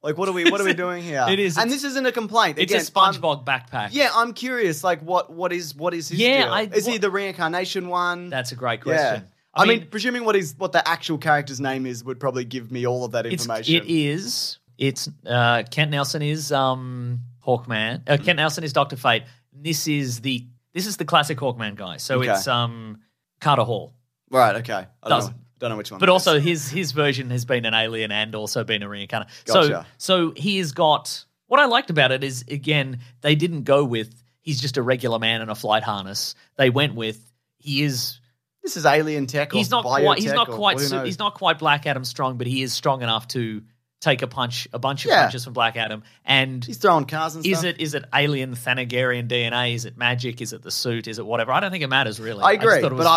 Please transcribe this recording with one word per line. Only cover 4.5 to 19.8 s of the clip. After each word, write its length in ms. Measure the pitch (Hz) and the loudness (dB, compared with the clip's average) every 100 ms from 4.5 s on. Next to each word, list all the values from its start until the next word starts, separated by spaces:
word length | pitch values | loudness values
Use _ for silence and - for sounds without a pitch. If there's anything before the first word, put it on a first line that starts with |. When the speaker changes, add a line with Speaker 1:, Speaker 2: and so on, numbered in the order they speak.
| 247 196 151 185 | 0 0 0 0
Speaker 1:
Like, 160 | 165 | 0
what, 280 | 160 180 - | 0 0 0
what 220 | 170 175 | -4 -4
is, 240 | 175 165 139 | -4 -6 -6
what 180 | 170 | -4
is 140 | 170 139 | -4 -4
his 100 | 165 | 0
Speaker 2:
Yeah, 280 | 240 269 233 | 4 4 2
Speaker 1:
deal? 80 | |
Speaker 2:
I, 80 | 190 | 0
Speaker 1:
Is 240 | 220 214 208 | 0 0 0
he 80 | |
Speaker 2:
what 80 | 226 | 0
Speaker 1:
the 100 | 196 | 0
reincarnation 800 | 190 196 180 165 175 185 196 180 | -2 -4 -4 -2 -2 -2 -4 -2
one? 400 | 175 175 175 180 | 0 0 -2 -6
Speaker 2:
That's 240 | 135 123 | -6 -6
a 20 | 123 | -6
great 240 | 123 113 | -4 -2
Speaker 1:
Yeah. 40 | |
Speaker 2:
question. 440 | - 160 139 104 92 _ _ | 0 2 2 0 -6 _ _
Speaker 1:
I 100 | - | 2
Speaker 2:
I 20 | 202 | 4
Speaker 1:
mean, 140 | 233 | 4
Speaker 2:
mean, 60 | 160 | -2
Speaker 1:
presuming 340 | 214 226 247 | -6 -4 -2
what 140 | 226 202 | 2 2
is, 180 | 160 127 | 0 -4
what 140 | 185 | 0
the 160 | 170 202 | 2 2
actual 300 | 220 - 151 | -2 -2 -2
character's 420 | 160 147 139 127 | 2 0 0 -6
name 260 | 139 131 131 | -4 -4 -4
is 200 | 120 120 | -8 -10
would 140 | 123 | -4
probably 240 | 139 127 127 | -2 -2 -4
give 260 | 127 113 | -8 -8
me 160 | 123 120 | -4 -2
all 160 | 123 | -2
of 80 | 123 | -2
that 140 | 117 113 | -4 -2
Speaker 2:
it's, 180 | 170 | -4
Speaker 1:
information. 320 | 120 113 113 165 | -4 -4 0 0
Speaker 2:
it 100 | 170 | 2
is. 720 | 165 147 156 214 240 - - _ - | 0 0 -2 -4 -6 -6 -10 _ -4
It's, 320 | 135 131 - 147 - | -2 -2 -8 -10 -4
uh, 360 | 120 117 120 120 | 2 4 2 0
Kent 220 | - 151 | -2 0
Nelson 300 | 143 139 156 | 0 -2 -2
is, 320 | 147 156 143 | -2 -4 -2
um, 680 | 143 131 131 127 123 123 123 - - - | 0 2 0 -4 -8 -4 -6 -6 -8 -2
Hawkman. 580 | 120 - 110 110 123 - | -2 0 -2 -2 -4 0
Uh, 80 | 147 | 2
Kent 200 | 175 165 | 2 2
Nelson 260 | 156 147 | 0 -2
is 80 | 156 | 0
Doctor 220 | 135 139 131 | 0 0 0
Fate. 280 | 131 113 - _ _ | 2 2 0 _ _
This 340 | 135 151 151 | -10 -4 -4